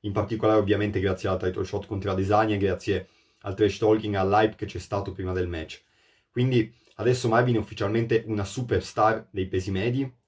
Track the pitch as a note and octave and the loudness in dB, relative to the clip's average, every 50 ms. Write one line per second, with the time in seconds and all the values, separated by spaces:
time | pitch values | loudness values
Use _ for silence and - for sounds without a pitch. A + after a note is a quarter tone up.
0 | - G#2 G2 G#2+ G2 - A#2 G#2+ A#2 A2+ A2 G#2+ G2+ G2 G#2 G2 G#2 G#2 G2 G2 | -6 -4 -2 -2 -2 -2 -4 0 2 4 4 4 4 4 2 2 2 0 0 0
1 | F2+ G2 F#2+ - - G2+ F#2 - - F#2 F#2 - F#2+ - - G2+ G2 - G#2+ G2 | 0 0 -2 0 -2 -2 -2 0 -2 -2 -2 -2 -6 -4 -4 -6 -6 -4 -6 -4
2 | G2 G2+ F#2+ F#2+ F#2+ F#2 G#2 G#2 A2 A2 G#2 G2 G2 G2 F2+ F2 - - - F2 | -2 -2 -2 0 0 2 4 4 4 2 0 0 2 0 0 -2 -2 -2 -2 -2
3 | - _ _ _ _ _ _ _ _ G2+ F#2+ F#2+ G#2+ G2+ F#2+ - - A2 G#2+ G#2+ | -2 _ _ _ _ _ _ _ _ -10 0 2 2 2 2 2 2 4 4 2
4 | - G#2 G2+ G2 F#2+ F#2+ G2+ G#2 A2 A2 - - - F#2 - - - - - G2+ | 2 -2 -2 0 0 2 4 4 4 2 0 -4 -10 -8 -8 -10 -8 -6 -6 -4
5 | F#2 - F2+ F2+ F#2+ F#2 F#2 F#2 F2+ F2 E2+ E2 D#2+ - - - _ _ _ _ | -4 -6 -8 -6 -6 -4 -2 -2 -2 -2 -4 -8 -8 -10 -14 -20 _ _ _ _
6 | _ _ _ _ _ _ _ B2+ B2 C3 C3 A#2+ G#2+ - - _ _ _ _ - | _ _ _ _ _ _ _ 0 0 4 4 2 2 0 -6 _ _ _ _ -2
7 | G#2 A#2+ B2 B2 - A#2+ A2 A#2 B2 C3 A#2+ A2 G2+ - - - G#2+ G2 G#2+ A#2 | 2 2 2 2 2 2 4 4 4 4 2 0 0 -2 -6 -4 -4 0 0 0
8 | A2+ A2+ - A2 - A2 A2 G2+ G2 G2 - - B2 A#2 A2+ F#2 - - - - | 0 2 0 0 0 -2 -4 -4 -4 -4 -4 -8 -4 0 0 -2 -2 -4 -2 2
9 | G#2+ A2 A2+ A2 A2+ _ _ G2+ F#2+ F#2+ - F#2+ F#2 G2+ G2 F#2 G2 A#2+ B2 C3+ | 2 2 2 0 -6 _ _ -6 -6 -2 -2 -4 -2 -2 -4 -2 -2 0 0 -2
10 | C#3 C3 - _ _ | -4 -4 -8 _ _